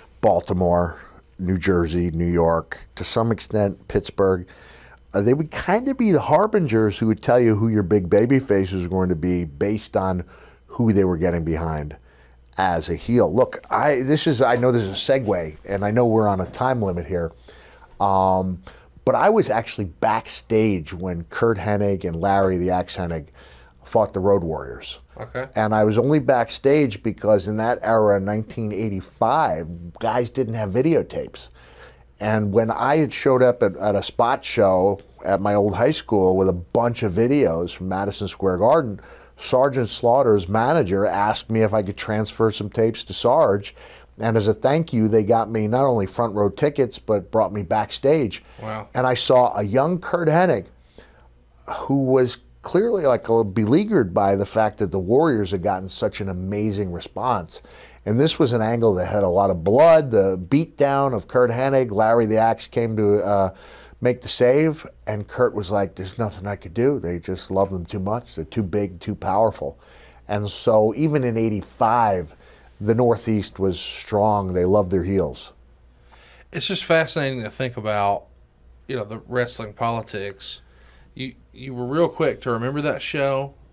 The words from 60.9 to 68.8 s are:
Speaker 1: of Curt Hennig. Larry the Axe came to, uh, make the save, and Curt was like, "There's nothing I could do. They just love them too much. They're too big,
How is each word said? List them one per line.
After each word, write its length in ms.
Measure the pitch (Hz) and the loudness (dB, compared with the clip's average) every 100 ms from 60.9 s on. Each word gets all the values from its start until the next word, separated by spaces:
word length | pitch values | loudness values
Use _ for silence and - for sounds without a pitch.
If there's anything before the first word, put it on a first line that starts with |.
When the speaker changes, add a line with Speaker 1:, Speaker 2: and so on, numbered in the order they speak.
| 139 139 110 | 2 0 -2
Speaker 1:
of 140 | - | 0
Curt 200 | 127 123 | 2 2
Hennig. 400 | 117 135 135 120 | 2 2 2 2
Larry 360 | 101 110 120 110 | 2 4 4 4
the 140 | 110 | 2
Axe 280 | 113 110 - | 2 0 -4
came 300 | 120 117 107 | -4 -2 0
to, 260 | 104 104 | 2 2
uh, 300 | 95 101 95 - - - - - | 2 0 0 -4 -20 -20 -20 -4
make 200 | 123 127 | -2 -2
the 60 | - | -4
save, 580 | - 123 139 160 151 - - - | 0 4 4 2 -2 -12 -14 -8
and 220 | 104 104 | -8 -6
Curt 240 | - 123 | -2 0
was 180 | 107 92 | -2 -2
like, 240 | 101 95 - | -2 -2 -6
"There's 220 | 95 113 | -10 -6
nothing 280 | 107 90 98 | -8 -6 -10
I 120 | 101 | -10
could 160 | 90 | -8
do. 260 | 101 131 135 | -2 0 0
They 200 | 85 87 | -4 -6
just 300 | 90 90 - | -6 -8 -4
love 220 | 95 98 | 0 0
them 140 | 92 82 | -2 -8
too 140 | 101 | -6
much. 360 | 95 117 - - | -4 -6 -8 -12
They're 80 | |
too 200 | 80 113 | -8 -6
big, 360 | 95 104 | -4 -2